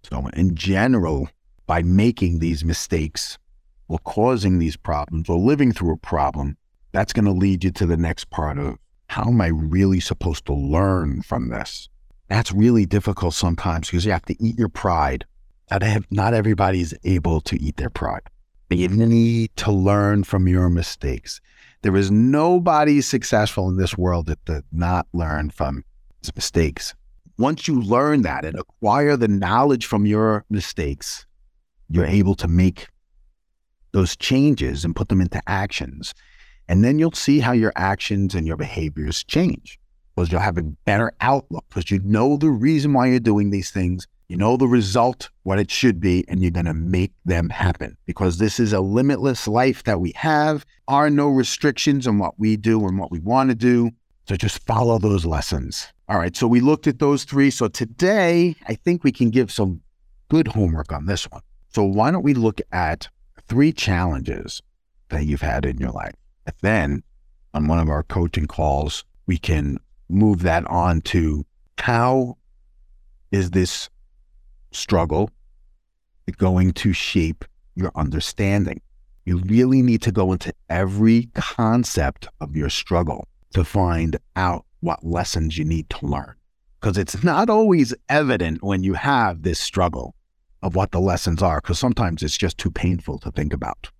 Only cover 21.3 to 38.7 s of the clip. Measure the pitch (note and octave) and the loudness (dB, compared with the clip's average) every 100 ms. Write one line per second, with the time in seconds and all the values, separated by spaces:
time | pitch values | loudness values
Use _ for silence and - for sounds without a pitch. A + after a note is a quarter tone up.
21.3 | - _ _ - _ G#2 F#2+ G2 G#2+ B2 | -18 _ _ -20 _ 0 2 4 4 4
22.3 | D3 E3 F3+ F3 D3+ D3+ C#3+ B2+ B2+ - | 4 4 4 4 4 4 2 2 -4 0
23.3 | A2 G#2 - F#2 F#2 F#2 - F2+ F2 D#2+ | 2 2 0 0 0 -2 0 0 0 -2
24.3 | D#2 - D2+ - D#2+ F2 F2+ - E2+ D#2+ | -6 -6 -8 -6 -4 0 -2 -2 -6 -4
25.3 | D2+ D2+ - C#2 C2+ - _ - _ - | -4 -6 -4 -6 -6 -12 _ -20 _ -14
26.3 | - - E2+ D#2 C2 - - - - - | -8 -4 0 0 -2 -14 -14 -20 -20 -20
27.3 | - B2+ D#3+ - C3+ G2+ A#2+ D3 D3 F2 | -2 -2 0 -2 -2 2 2 4 2 0
28.3 | C2+ D#2 E2 - _ G#2 B2+ D3 C#3 A2+ | -4 -8 -10 -12 _ 0 4 4 4 2
29.3 | G2+ F#2 A2+ C#3+ B2+ - G#2+ G#2 G#2+ A2 | 2 2 2 4 2 0 0 2 2 2
30.3 | G#2+ - G#2 - - D2 C#2+ - - - | 0 -2 -4 -4 -6 -6 -6 -10 -14 -18
31.3 | _ _ _ _ _ - E2 D#2 G2 F#2+ | _ _ _ _ _ -2 0 2 2 2
32.3 | G2 F2 E2+ F#2 F2 - _ _ _ _ | 0 0 4 2 0 -20 _ _ _ _
33.3 | _ _ _ _ _ _ G2+ F2+ - - | _ _ _ _ _ _ 0 0 -2 0
34.3 | C3 D3 C3+ C2 C2+ E2+ D#2+ G2+ F#2+ F2+ | 2 4 2 -2 -4 -4 -4 0 2 2
35.3 | - - G2 G2 - B1+ E2 - - _ | -2 -4 -4 -4 -6 -10 -12 -16 -16 _
36.3 | - - - - F2 A#2 D3+ E3 - - | -20 -20 -20 0 4 4 4 0 0 2
37.3 | D3 A#2+ B2 A2 - F#2+ G2 - G2+ F#2+ | 2 4 2 2 0 -2 -2 -2 0 0
38.3 | F2+ D#2+ D#2+ D2 | -2 -4 -4 -6